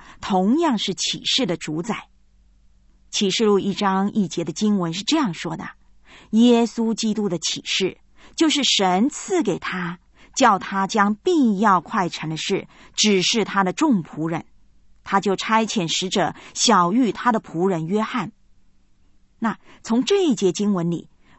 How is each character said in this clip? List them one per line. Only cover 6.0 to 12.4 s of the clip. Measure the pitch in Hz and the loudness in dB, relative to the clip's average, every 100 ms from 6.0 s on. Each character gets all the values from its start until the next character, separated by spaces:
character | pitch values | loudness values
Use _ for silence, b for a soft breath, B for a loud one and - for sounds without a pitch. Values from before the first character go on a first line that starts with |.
| B B B | B B B
：“耶 | 220 240 233 233 | 4 6 6 2
稣 | - 226 226 | 0 -2 -2
基 | 220 | -2
督 | 214 202 | -2 -2
的 | 165 | -2
启 | - - | -6 -8
示， | - - 185 - _ b b - | -6 -2 -2 -4 _ b b 0
就 | 320 | 2
是 | 294 | 2
神 | 247 - 190 180 262 | 0 2 2 2 2
赐 | - - 359 | -2 -2 0
给 | 208 160 | 0 -2
他， | - 185 175 180 _ b b - | -4 -6 -6 -10 _ b b 2
叫 | 247 190 | 4 4
他 | - 196 190 | 0 -2 0
将 | 220 202 | 2 2
必 | 214 - 339 240 190 | 2 2 4 4 4
要 | 214 185 | 4 2
快 | - 226 175 | 0 -2 -2
成 | - 160 | -4 -8
的 | |
事 | 160 | -6